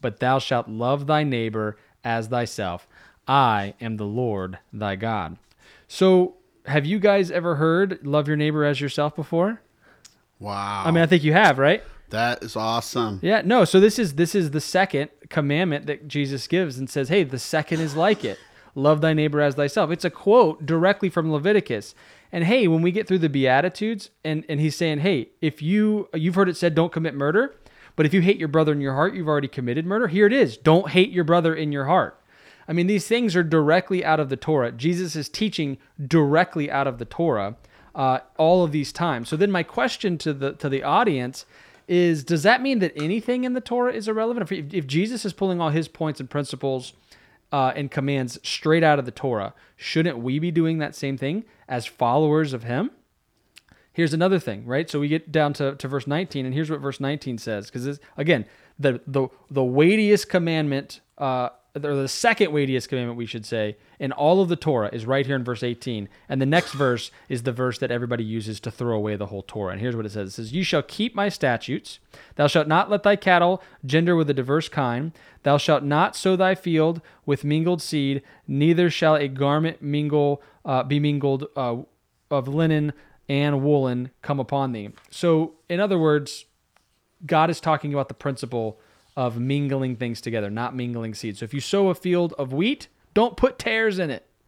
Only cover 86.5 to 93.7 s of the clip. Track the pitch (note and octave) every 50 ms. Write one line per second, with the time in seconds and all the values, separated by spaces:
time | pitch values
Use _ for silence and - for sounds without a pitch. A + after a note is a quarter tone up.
86.5 | _ _ _ _ _ _ _ _ _ _ _ _ _ _ E3 C#3+ E3+ D#3 D#3+ E3+
87.5 | D#3+ - - E3 D#3 D3+ - D3 C#3+ C#3+ C3+ - - - - C#3+ C3+ - C#3 A#2+
88.5 | B2 A#2 A2+ A2 G#2 - _ _ _ _ _ _ - C#3 B2+ B2 A2+ A#2+ B2 C3+
89.5 | C#3 C#3+ C#3+ C3+ C#3 C3+ C3 C3 B2 A2 B2+ A#2+ A2+ - - A#2+ A2+ A2 G#2 G2+
90.5 | G#2 A2+ A#2+ A#2+ C3 B2+ B2 A#2+ A#2+ A#2 A2+ A2 G#2+ - - A2 G2 - B2 A2
91.5 | - C#3 - - - G3+ G3 F#3+ F3 - - F3+ F3 F3 F3 E3 - - C#3 B2+
92.5 | C3 D3 F#3+ A#3+ D4 - - - _ _ _ _ - G#3 A3+ A#3+ - - - C4
93.5 | B3+ - - A#3